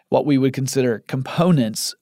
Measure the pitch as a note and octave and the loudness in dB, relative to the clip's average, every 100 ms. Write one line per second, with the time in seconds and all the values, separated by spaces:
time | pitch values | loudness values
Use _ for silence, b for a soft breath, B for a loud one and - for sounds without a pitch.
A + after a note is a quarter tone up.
0 | b B2+ C#3 C3+ C3 C3+ C3 C#3 B2+ G#2+ | b 0 2 2 2 0 -4 0 0 -2
1 | - C3 C3 - F3 D#3 A2 A2 - - | -6 -8 -4 0 2 4 2 -4 -8 -4